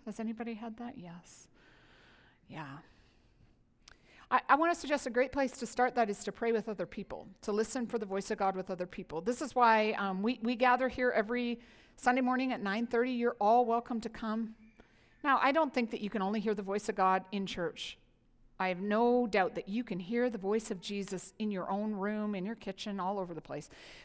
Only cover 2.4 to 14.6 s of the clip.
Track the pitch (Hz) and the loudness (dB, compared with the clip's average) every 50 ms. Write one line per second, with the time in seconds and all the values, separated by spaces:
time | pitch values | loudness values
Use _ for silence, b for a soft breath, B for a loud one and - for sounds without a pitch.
2.4 | _ - - 156 156 139 135 156 b b b b b b b b b b b b | _ -18 -14 -14 -12 -12 -14 -16 b b b b b b b b b b b b
3.4 | b b _ _ _ _ _ _ B B B B B B B B B B 254 254 | b b _ _ _ _ _ _ B B B B B B B B B B 0 0
4.4 | - - 262 285 320 339 349 330 - 269 294 277 - 269 220 240 262 254 - 285 | 2 4 4 4 4 4 2 0 -2 -2 -2 -2 -2 0 0 2 2 2 2 0
5.4 | 277 254 - - 240 226 - - 247 254 247 247 233 202 202 - - 208 190 - | 0 0 -2 -4 -8 -4 0 2 2 2 4 2 2 2 0 -2 -4 -6 -4 -2
6.4 | 233 233 233 220 202 220 208 185 180 165 - - 196 - - 80 90 220 196 - | 0 0 2 2 0 -2 -4 -6 -6 -6 -6 -8 -10 -8 -10 -12 -12 -14 -18 -10
7.4 | - - 208 214 226 220 - 269 240 214 - 233 214 190 190 196 196 - 220 202 | -4 -2 0 0 0 0 0 -2 -2 -2 -2 -4 -4 -4 -4 -4 -2 -2 -2 0
8.4 | 202 190 190 185 185 - 190 175 180 180 - - 185 - 147 160 175 214 247 240 | 0 0 0 0 -4 -6 -6 -6 -6 -6 -8 -10 -10 -8 -6 -4 -2 0 0 0
9.4 | - 247 - 254 240 226 220 220 214 214 220 - 202 196 185 185 202 226 254 - | -2 -2 2 6 6 8 8 6 6 4 0 0 -2 -2 -2 0 0 0 0 0
10.4 | - 233 247 214 254 247 247 247 262 254 - - 254 247 - - 208 208 247 247 | 0 -2 0 4 4 4 6 4 2 0 0 0 0 2 2 2 2 2 0 -2
11.4 | 247 240 240 233 B B B B B B B - - 247 247 262 262 247 254 254 | -2 -2 -4 -6 B B B B B B B -2 2 2 4 4 4 2 2 0
12.4 | 262 262 247 - 202 196 196 226 233 233 - 233 240 254 254 240 240 233 - - | 0 -2 -2 -2 -2 -2 -2 -2 0 0 2 2 2 2 0 0 0 0 0 2
13.4 | 208 208 226 247 247 226 226 233 233 - 240 226 220 226 220 - - 220 214 220 | 4 6 6 6 6 4 2 0 0 -2 -4 -6 -6 -6 -8 -6 -6 -4 -2 -2
14.4 | 233 220 220 - | -4 -6 -8 -14